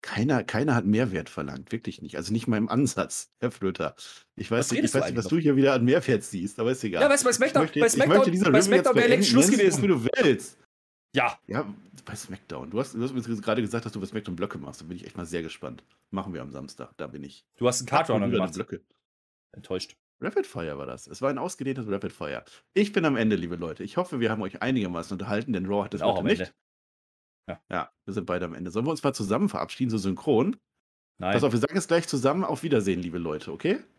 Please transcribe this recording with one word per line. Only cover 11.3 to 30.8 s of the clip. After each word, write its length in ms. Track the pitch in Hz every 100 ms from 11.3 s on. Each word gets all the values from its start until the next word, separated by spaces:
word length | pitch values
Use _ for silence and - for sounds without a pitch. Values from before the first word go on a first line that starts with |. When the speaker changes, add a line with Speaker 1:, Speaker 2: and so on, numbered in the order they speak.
| - -
Speaker 1:
Ja, 280 | 113 113 101 - -
bei 100 | -
SmackDown. 560 | 107 - 92 _ 73 67
Du 100 | 101
hast, 140 | 131
du 80 | -
hast 120 | 123
mir 80 | 131
gerade 400 | 113 113 101 110
gesagt, 240 | 107 120 110
dass 60 |
du 80 | 107
bei 40 |
SmackDown 320 | 95 110 104 87
Blöcke 220 | 87 -
machst. 240 | 69 69
Da 20 |
bin 100 | 80 87
ich 80 | -
echt 100 | -
mal 80 |
sehr 180 | 85 85
gespannt. 400 | 80 - 76 62 _ _ _
Machen 240 | 98 95
wir 80 | 82
am 80 | 67
Samstag. 420 | 67 71 - - _
Da 80 | 73
bin 180 | 71
ich. 220 | 71 - _ _
Speaker 2:
Du 100 | 120
hast 140 | 123
einen 60 | 123
Speaker 1:
Mach 100 | 143
Speaker 2:
Cardrunner 300 | 160 110 101
Speaker 1:
du 60 |
wieder 80 | 117
Speaker 2:
gemacht. 140 | 92
Speaker 1:
Blöcke. 280 | 82 - 87 _ _ _ _ _ _ _ -
Speaker 2:
Enttäuscht. 400 | - 92 - - _ _
Speaker 1:
Rapid 240 | - - -
Fire 300 | - 82 71
war 80 |
das. 220 | 67 64 -
Es 160 | -
war 80 | 131
ein 80 | 135
ausgedehntes 500 | 170 - 131 131 107
Rapid 240 | 98 98
Fire. 320 | - 78 64 - - _
Ich 180 | - 208
bin 140 | 202 160
am 100 | 131
Ende, 200 | 110 101
liebe 200 | 85 85
Leute. 280 | 85 78
Ich 120 | 95 -
hoffe, 240 | 180 139
wir 100 | 113
haben 120 | 110
euch 180 | 95 -
einigermaßen 540 | 117 131 95 87 85
unterhalten, 400 | 95 98 104 117
denn 100 | 101
Raw 180 | 92 101
hat 120 | 98
das 80 | 101
Speaker 2:
Bin 60 | 85
auch 40 |
Speaker 1:
heute 80 | 95
Speaker 2:
am 60 | 87
Speaker 1:
nicht. 140 | 220
Speaker 2:
Ende. 120 | - _ _ _ _ _ _ _ _ _ -
Ja. 120 | 87 _
Speaker 1:
Ja, 220 | 90 - _ -
wir 80 |
sind 120 | 98 87
beide 180 | 90 87
am 80 |
Ende. 160 | 82 87
Sollen 160 | 92 131
wir 40 |
uns 120 | 156
mal 120 | 143
zusammen 340 | 131 101 113 202
verabschieden, 420 | - - - 131
so 80 | 110
synchron? 580 | 95 92 - 113 160 254 _ _